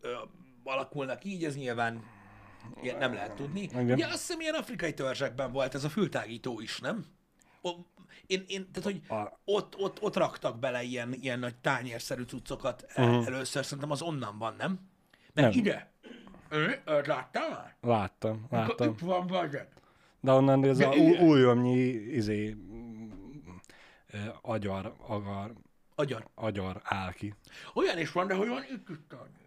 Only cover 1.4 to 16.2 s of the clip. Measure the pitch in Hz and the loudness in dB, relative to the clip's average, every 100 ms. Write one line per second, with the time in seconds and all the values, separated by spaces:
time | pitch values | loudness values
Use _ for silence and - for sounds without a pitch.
1.4 | 160 139 127 117 117 113 110 - - - | -6 -4 -4 -2 -2 -4 -12 -20 -20 -20
2.4 | - - 117 - 127 - 127 107 104 104 | -20 -20 -18 -10 -8 -2 -2 -2 -8 -8
3.4 | 143 190 196 123 120 131 302 339 - 330 | -8 -6 -6 -2 2 2 2 -4 -6 -6
4.4 | 320 311 214 233 170 143 135 127 139 120 | -4 -4 -6 -6 -6 -4 -4 -2 -4 -4
5.4 | 131 131 127 143 147 214 175 127 110 117 | -4 -2 -2 -4 -4 0 0 0 -6 -8
6.4 | 131 110 107 - 131 214 - _ _ _ | -8 -8 -8 -8 -6 -6 -8 _ _ _
7.4 | _ _ 180 175 175 _ - - - 185 | _ _ -8 -8 -12 _ -20 -20 -4 -4
8.4 | 190 196 190 190 208 180 - 110 104 - | -4 -8 -8 -8 -6 -6 -6 -6 -6 -8
9.4 | - 202 - - 196 - 208 190 151 - | -2 0 -2 -6 -6 -4 -4 0 -2 -2
10.4 | 147 113 131 123 123 123 120 131 135 123 | -6 -2 -2 -2 -4 -6 -6 -6 -4 -4
11.4 | 123 120 156 127 123 117 - 123 123 127 | -4 -4 -2 -2 -2 -8 -8 -8 -8 -10
12.4 | - 135 131 120 - - 120 120 117 131 | -10 -6 -6 -6 -6 2 6 6 2 -4
13.4 | 127 143 131 143 147 139 170 147 110 107 | -4 -4 -4 -6 -6 -4 -4 -4 -6 -6
14.4 | 113 - 143 190 - _ _ _ _ - | -6 -4 -4 -4 -8 _ _ _ _ 4
15.4 | 127 247 202 135 - _ - - | 6 6 2 0 -6 _ -20 -20